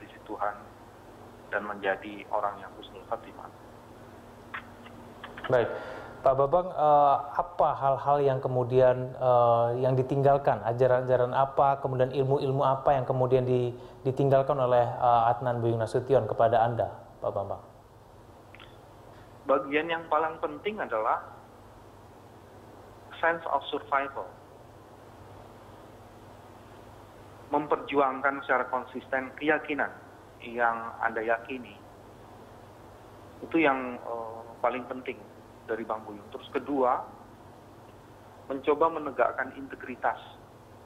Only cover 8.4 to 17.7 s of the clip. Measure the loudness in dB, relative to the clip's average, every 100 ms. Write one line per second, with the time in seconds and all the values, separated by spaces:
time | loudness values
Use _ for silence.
8.4 | 0 -2 2 6 6 4 -2 -2 4 6
9.4 | 6 4 2 2 2 2 2 2 4 4
10.4 | 4 0 0 2 4 4 4 2 2 2
11.4 | 0 4 2 2 0 0 0 0 2 2
12.4 | 0 2 2 2 2 2 2 0 4 2
13.4 | 4 0 0 -6 -14 -6 -4 0 4 4
14.4 | 4 2 4 4 4 2 4 4 4 2
15.4 | -2 0 0 0 0 -2 2 2 2 2
16.4 | 4 4 2 0 -4 -6 -18 -8 -6 -4
17.4 | -6 -10 -12